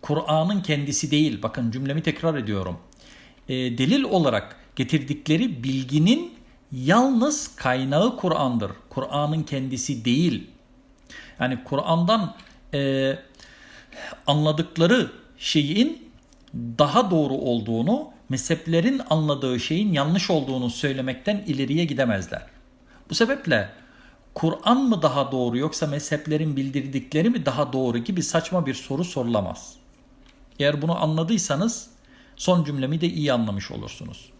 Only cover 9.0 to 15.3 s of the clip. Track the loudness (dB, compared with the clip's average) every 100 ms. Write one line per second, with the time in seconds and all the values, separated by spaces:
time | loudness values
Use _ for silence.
9 | -4 -2 0 -2 -2 -4 -4 -6 -4 -4
10 | 2 4 4 0 -6 -20 _ -20 _ _
11 | _ -20 -20 -4 -4 -4 -4 -4 0 2
12 | 4 2 0 -8 -20 -20 -8 -2 0 0
13 | 0 -2 -10 -20 -20 -20 -20 -20 -20 -16
14 | -16 -12 0 2 2 0 -2 2 4 4
15 | 2 -6 -20